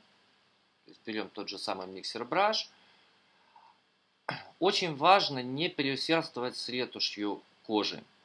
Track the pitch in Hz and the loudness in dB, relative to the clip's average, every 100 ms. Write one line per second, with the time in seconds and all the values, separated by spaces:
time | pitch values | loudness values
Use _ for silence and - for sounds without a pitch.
0 | _ _ _ _ _ _ _ _ - - | _ _ _ _ _ _ _ _ -20 -14
1 | - 107 95 - 98 98 - 95 92 95 | -6 -4 -4 -8 -10 -6 -4 -4 -6 -10
2 | - 113 120 160 208 214 - - - - | -10 -8 -2 2 2 2 -4 -14 -20 -20
3 | _ _ _ _ _ - - _ _ _ | _ _ _ _ _ -20 -20 _ _ _
4 | _ _ - - - - 180 202 180 139 | _ _ -8 -8 -10 0 2 2 -2 2
5 | 160 196 165 135 123 135 180 165 135 131 | 8 8 6 -2 -4 -2 -2 0 0 0
6 | - 165 - 123 123 107 - 123 117 101 | 2 2 2 -4 -4 -4 -6 -4 -4 -4
7 | - 101 104 95 - _ - 107 92 80 | -4 -2 -2 -4 -10 _ 0 2 2 -4
8 | - _ | -12 _